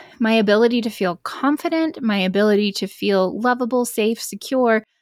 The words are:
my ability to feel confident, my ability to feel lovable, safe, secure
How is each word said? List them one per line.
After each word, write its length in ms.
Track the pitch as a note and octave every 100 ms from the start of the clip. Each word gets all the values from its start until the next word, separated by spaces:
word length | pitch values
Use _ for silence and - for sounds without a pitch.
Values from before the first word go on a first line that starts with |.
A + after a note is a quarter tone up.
| - -
my 140 | A3
ability 480 | A3+ G#3 G#3 A#3 A#3+
to 80 | A3+
feel 280 | - F#3 F3
confident, 800 | - - C4 D4+ E4+ D#4+ D#4+ -
my 160 | A#3 G3+
ability 540 | F#3 F#3+ G#3+ G3+ G#3
to 140 | F#3+ F#3+
feel 520 | - G3+ G3 F#3 -
lovable, 460 | A#3+ B3 B3 B3+ B3
safe, 360 | - G#3+ A#3
secure 640 | - G3+ - C4 B3 A3 G#3+ _